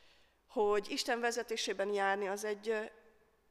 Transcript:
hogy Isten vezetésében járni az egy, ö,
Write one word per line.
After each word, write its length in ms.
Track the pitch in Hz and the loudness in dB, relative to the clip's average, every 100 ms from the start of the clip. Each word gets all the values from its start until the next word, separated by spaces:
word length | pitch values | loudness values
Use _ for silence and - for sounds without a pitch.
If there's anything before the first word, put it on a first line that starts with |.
| - - _ _ _ | -20 -20 _ _ _
hogy 420 | 247 208 208 202 | 2 4 4 0
Isten 300 | 277 - 240 | -2 0 0
vezetésében 720 | 233 233 226 226 - 196 196 | 0 0 -2 -2 -2 -2 0
járni 360 | 202 196 196 196 | 2 2 2 0
az 160 | 202 | -2
egy, 240 | 214 208 214 | -4 -4 -2
ö, 160 | 220 220 - - - _ _ _ | -2 -4 -12 -20 -20 _ _ _